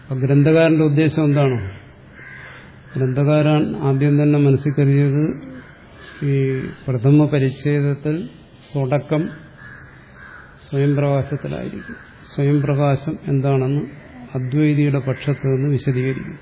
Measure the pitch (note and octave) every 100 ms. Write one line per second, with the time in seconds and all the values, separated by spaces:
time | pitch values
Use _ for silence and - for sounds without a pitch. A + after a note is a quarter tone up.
0 | - C3 C3 C#3+ D3 D#3+ E3 D#3+ D#3 C#3+
1 | D#3 D3+ D3+ C3+ C#3 A#2+ F#2+ - - -
2 | - - - - - - - - - -
3 | C3 B2+ C#3+ D3+ D3+ D3+ G#3+ - C#3+ C3+
4 | C#3+ C#3+ D3 D3 C#3+ C#3 D3 C#3 C#3 C#3
5 | C#3+ C#3 D#3 - - - - - - -
6 | - - C#3+ C#3 C3+ C3 - - - B2+
7 | B2+ D3 D3 D3 C3 C3 D3 D3 C#3+ C#3+
8 | D3+ D#3 A#3+ - - - - D3 C3 C#3+
9 | - D#3 F3 - - - - - - -
10 | - - - - - - - C#3 C#3+ C#3
11 | C#3+ C#3 C3 C#3+ - - B1 - - -
12 | - - - - C#3+ D3 C#3 C#3 C#3+ C3+
13 | - - - C#3 C3+ C3+ C3 C#3+ - -
14 | - - - C3 B2+ C#3+ D3+ D3 D3 C#3
15 | C3+ B2 - C3+ C#3 C3 C#3+ C3+ C#3 B2+
16 | C3 C3 - -